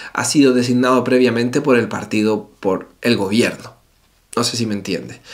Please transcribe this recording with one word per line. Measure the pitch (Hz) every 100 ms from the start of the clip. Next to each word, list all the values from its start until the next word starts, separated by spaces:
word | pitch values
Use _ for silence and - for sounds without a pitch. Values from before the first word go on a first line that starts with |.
| -
ha | -
sido | 123 156 135
designado | 123 120 123 127 127
previamente | 123 127 123 117 123 143
por | 143 120
el | 107
partido, | 104 104 110 107 107 - _
por | 101 90 - _
el | 123 117
gobierno. | 95 110 110 - - - _ _ _ _ _ -
No | 120
sé | 113
si | 110
me |
entiendes. | 101 92 82 62 - -